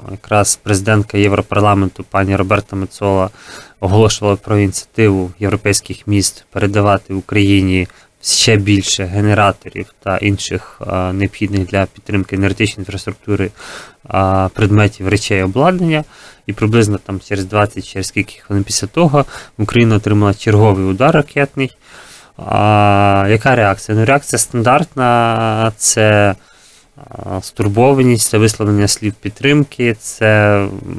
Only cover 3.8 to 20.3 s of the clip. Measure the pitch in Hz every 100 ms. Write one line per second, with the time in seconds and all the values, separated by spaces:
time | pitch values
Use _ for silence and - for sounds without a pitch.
3.8 | 95 104 107 - 104 98 - 104 98 -
4.8 | - - 110 98 90 90 101 104 104 101
5.8 | - - - 101 95 - _ 98 101 104
6.8 | 101 98 - 95 - 107 101 101 95 92
7.8 | 87 - _ _ - - - 107 101 101
8.8 | - - 92 101 104 104 101 - 95 98
9.8 | 95 _ 98 92 101 101 - 92 - -
10.8 | 92 92 92 95 98 - 98 98 92 101
11.8 | 95 - - 101 92 95 98 95 107 -
12.8 | 95 98 - - - 101 92 - - -
13.8 | - _ - 92 95 95 95 - 104 104
14.8 | 104 - 95 101 - 101 92 110 170 180
15.8 | 170 156 151 - - - - 104 107 117
16.8 | 104 101 - 95 - 101 95 104 104 98
17.8 | - 95 92 107 104 - - 101 98 -
18.8 | 101 160 170 143 135 - - - 104 120
19.8 | 117 104 104 104 101